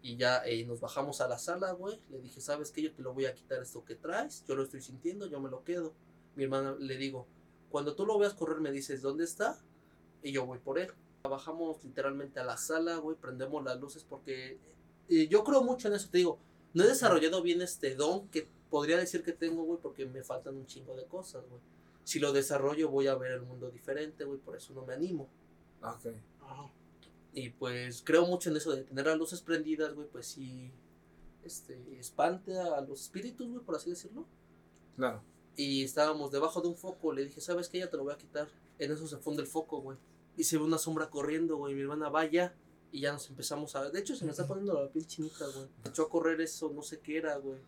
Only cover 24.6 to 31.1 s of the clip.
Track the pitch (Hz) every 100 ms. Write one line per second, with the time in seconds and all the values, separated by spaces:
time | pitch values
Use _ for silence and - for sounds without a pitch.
24.6 | - 131 127 131 180 165 135 - - -
25.6 | - - 113 117 117 110 - - 123 135
26.6 | 139 - - - - - - - 123 -
27.6 | 127 123 123 117 - 160 175 180 175 151
28.6 | 160 135 135 131 147 156 160 175 - 165
29.6 | 156 151 156 143 147 123 - 139 131 127
30.6 | 127 131 - - -